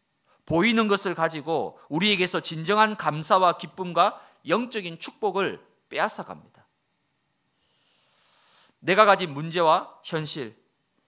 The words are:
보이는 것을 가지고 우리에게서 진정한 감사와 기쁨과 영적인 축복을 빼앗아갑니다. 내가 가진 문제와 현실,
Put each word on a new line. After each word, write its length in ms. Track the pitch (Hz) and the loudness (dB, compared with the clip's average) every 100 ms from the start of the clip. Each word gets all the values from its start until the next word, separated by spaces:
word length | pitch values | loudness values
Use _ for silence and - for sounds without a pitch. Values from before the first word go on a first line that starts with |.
| _ _ _ _ - | _ _ _ _ -2
보이는 400 | 160 220 226 214 | 2 2 2 2
것을 300 | 196 190 165 | 0 0 -2
가지고 640 | 165 156 143 156 98 - - | -4 -4 -4 -4 -4 -10 -6
우리에게서 500 | 151 208 196 180 180 | 0 2 2 0 -2
진정한 580 | - 160 160 208 214 208 | -6 -6 0 2 2 0
감사와 640 | 165 151 156 190 180 170 | -4 -4 0 4 4 2
기쁨과 680 | 165 - 180 170 196 - - _ - | -6 -10 -4 0 0 -2 -14 _ -2
영적인 540 | 196 247 226 175 165 | -2 -2 -8 -8 -10
축복을 680 | - - 208 185 170 90 _ _ _ | -12 -6 -4 -2 -4 -6 _ _ _
빼앗아갑니다. 760 | 139 208 - - 80 - _ _ _ _ _ _ _ _ _ _ _ _ _ _ _ _ _ _ _ _ _ _ _ | -2 -2 -4 -14 -18 -20 _ _ _ _ _ _ _ _ _ _ _ _ _ _ _ _ _ _ _ _ _ _ _
내가 280 | 135 190 208 | 2 6 6
가진 280 | 185 175 | 4 0
문제와 640 | 139 165 170 165 175 - - | -6 -6 0 2 2 0 -14
현실, 520 | - 165 151 160 113 - _ _ _ _ | -8 -6 -6 -8 -12 -14 _ _ _ _